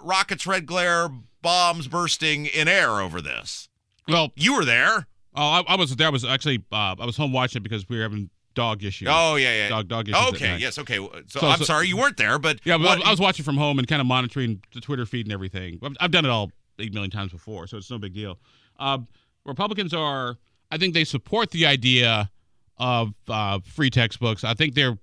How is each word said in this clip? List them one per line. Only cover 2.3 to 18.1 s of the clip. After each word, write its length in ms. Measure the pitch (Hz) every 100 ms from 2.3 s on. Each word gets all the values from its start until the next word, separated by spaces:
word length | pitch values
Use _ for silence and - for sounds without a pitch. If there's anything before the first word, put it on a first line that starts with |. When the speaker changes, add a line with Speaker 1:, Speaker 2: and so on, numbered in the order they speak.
| 151 147
Speaker 1:
in 220 | 156 156
air 320 | 190 151 104
over 220 | 95 85
this. 480 | 73 58 53 - - _ _ _ -
Speaker 2:
Well, 240 | 165 151 135
Speaker 1:
You 180 | 180 277
were 100 | 147
there. 420 | 117 156 220 147 _ _
Speaker 2:
Oh, 80 | -
I, 220 | 147 165 180
I 100 | 185
was 180 | 160 127
there. 120 | 156
I 20 |
was 160 | 135 117
actually, 400 | 135 151 127 -
uh, 220 | 107 101 92
I 60 | 120
was 100 | 113
home 160 | 147
watching 300 | 127 127 123
it 20 |
because 240 | 98 110 92
we 80 | 120
were 80 |
having 260 | 110 104 98 _ _
dog 300 | - 117 107
issue. 220 | 101 90 120
Speaker 1:
Oh, 280 | 156 165 151
yeah, 180 | 127 110
yeah. 140 | 104
Speaker 2:
Dog, 180 | 110 95
dog 220 | 113 104
issues 120 | 147
at 120 | 247
Speaker 1:
Okay, 180 | - 127
Speaker 2:
night. 80 | 87
Speaker 1:
yes, 180 | 127 -
okay. 180 | 135 107 98 82 -
So, 120 | 143
Speaker 2:
So, 80 | 147
Speaker 1:
I'm 100 | 165
Speaker 2:
so 40 | 151
Speaker 1:
sorry, 220 | 156 185
you 100 | 185
weren't 200 | 277 -
there, 200 | 214 139
but 200 | 151 147
Speaker 2:
Yeah, 140 | - 170
but 80 | 170 180
Speaker 1:
what 60 | 196
Speaker 2:
I 60 |
was 80 | 202
watching 260 | 196 185 147
from 120 | 139
home 220 | 147 139
and 80 | 127
kinda 160 | 151
monitoring 580 | 127 127 123 139 123 104 -
the 80 | 123
Twitter 240 | 117 139 117
feed 200 | 123 107
and 80 |
everything. 460 | 101 95 95 90 85
I've, 120 | 139 139
I've 120 | 180
done 140 | 180 147
it 40 |
all 220 | 117 101 - _ -
eight 140 | 107
million 180 | 101 98
times 200 | 104 98
before, 360 | 85 - 104 85
so 100 | 110
it's 120 | 95
no 80 | 123
big 140 | 101